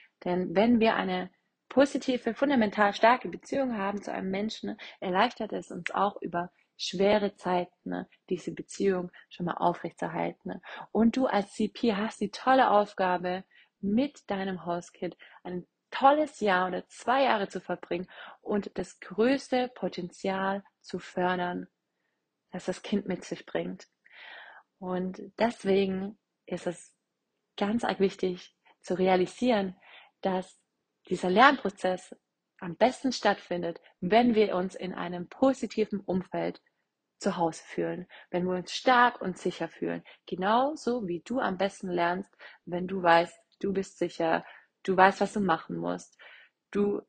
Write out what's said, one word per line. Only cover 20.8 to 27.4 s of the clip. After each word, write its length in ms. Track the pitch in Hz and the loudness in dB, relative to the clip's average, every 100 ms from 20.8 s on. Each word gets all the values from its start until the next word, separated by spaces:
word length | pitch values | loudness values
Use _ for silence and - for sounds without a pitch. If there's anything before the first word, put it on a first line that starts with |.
zu 160 | - 180 | -12 -10
fördern, 720 | - - 180 180 180 180 180 _ _ _ _ _ _ _ _ | -8 -2 0 0 -2 -6 -10 _ _ _ _ _ _ _ _
das 140 | 180 - | -10 -8
das 160 | 185 | -8
Kind 240 | - 202 - | -4 -4 -2
mit 180 | 180 | -6
sich 220 | - 170 - | -6 -12 -6
bringt. 420 | 165 175 185 - _ _ - - - - - _ - | -6 -6 -10 -16 _ _ -20 -20 -18 -20 -20 _ -14
Und 420 | 185 185 185 185 196 - | -6 -4 -4 -8 -10 -2
deswegen 800 | 226 - 196 190 196 190 196 - _ _ - | -2 0 2 2 2 -2 -6 -10 _ _ -10
ist 180 | 180 - | -8 -6
es 300 | 170 - _ _ _ _ _ | -8 -12 _ _ _ _ _